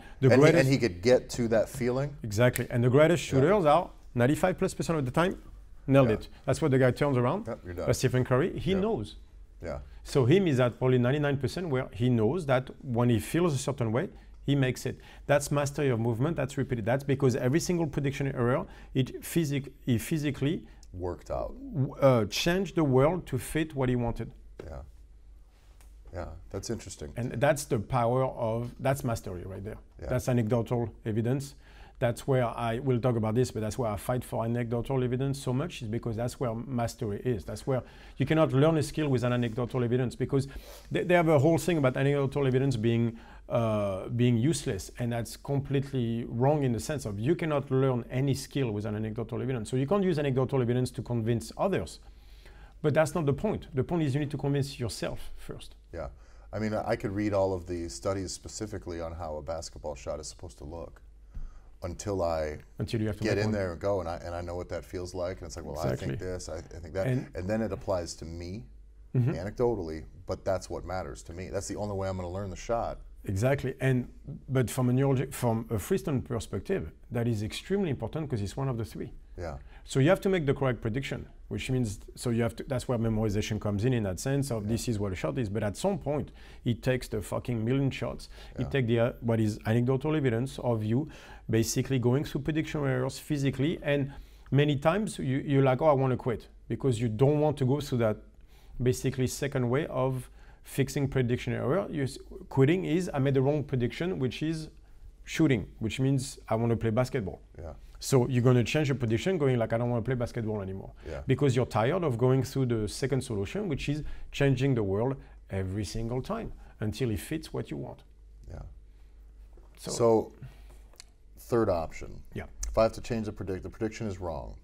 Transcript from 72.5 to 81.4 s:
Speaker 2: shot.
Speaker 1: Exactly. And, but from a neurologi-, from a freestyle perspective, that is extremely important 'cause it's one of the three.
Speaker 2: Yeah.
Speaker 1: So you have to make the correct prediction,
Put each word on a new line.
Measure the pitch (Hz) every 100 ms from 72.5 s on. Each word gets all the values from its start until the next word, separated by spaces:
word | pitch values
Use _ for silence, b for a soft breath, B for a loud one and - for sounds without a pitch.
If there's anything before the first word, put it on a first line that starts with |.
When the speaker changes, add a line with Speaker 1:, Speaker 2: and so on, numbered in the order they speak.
| 87 -
Speaker 2:
shot. | 117 87 69 - - -
Speaker 1:
Exactly. | 98 123 139 127 -
And, | 131 127 120 - - 151 -
but | 131 117
from | - 123
a |
neurologi-, | 127 139 131 -
from | - 123 113 113
a | 110
freestyle | - 190 180 131
perspective, | 92 117 - 101 - 98 78 - -
that | 117 120
is | 110
extremely | 107 - - 196 185
important | 123 110 156 151
'cause | 117
it's | 98 -
one | 135
of | 117
the | 110
three. | - 82 - - -
Speaker 2:
Yeah. | 85 69 B B
Speaker 1:
So | - 139
you | 139
have | 190
to | 202
make | 185 139
the |
correct | 139 135 110
prediction, | 117 113 139 120 73 -